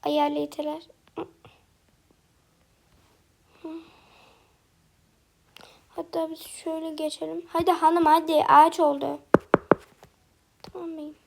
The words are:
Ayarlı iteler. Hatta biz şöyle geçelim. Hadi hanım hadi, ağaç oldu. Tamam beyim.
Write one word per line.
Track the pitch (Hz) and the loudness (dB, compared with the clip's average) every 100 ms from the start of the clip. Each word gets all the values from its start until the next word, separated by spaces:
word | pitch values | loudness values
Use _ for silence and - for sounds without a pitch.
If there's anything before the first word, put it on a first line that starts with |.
Ayarlı | - 294 294 294 | -2 -2 -2 -2
iteler. | 294 - 302 311 330 _ _ - 330 _ - _ _ _ _ _ _ _ _ _ _ _ _ _ _ _ _ _ _ _ _ _ 320 330 320 _ _ _ _ _ _ _ _ _ _ _ _ _ _ _ _ - - _ _ | -8 -8 -10 -10 -14 _ _ -16 -16 _ -20 _ _ _ _ _ _ _ _ _ _ _ _ _ _ _ _ _ _ _ _ _ -16 -16 -18 _ _ _ _ _ _ _ _ _ _ _ _ _ _ _ _ -20 -20 _ _
Hatta | - 330 330 320 | -16 -8 -6 -6
biz | 320 | -8
şöyle | - - - 320 320 | -16 -14 -10 -8 -8
geçelim. | 311 311 311 311 330 349 | -8 -8 -8 -10 -10 -6
Hadi | 330 339 | -2 0
hanım | 339 320 339 320 | 2 2 4 4
hadi, | 320 320 302 | 4 4 0
ağaç | - 285 320 330 | 6 6 6 4
oldu. | 311 285 269 285 _ - - - - - - _ - _ _ _ _ _ | 0 0 -6 -8 _ 0 2 -2 2 0 0 _ -20 _ _ _ _ _
Tamam | - 370 339 320 | -18 -14 -12 -12
beyim. | 302 302 | -14 -16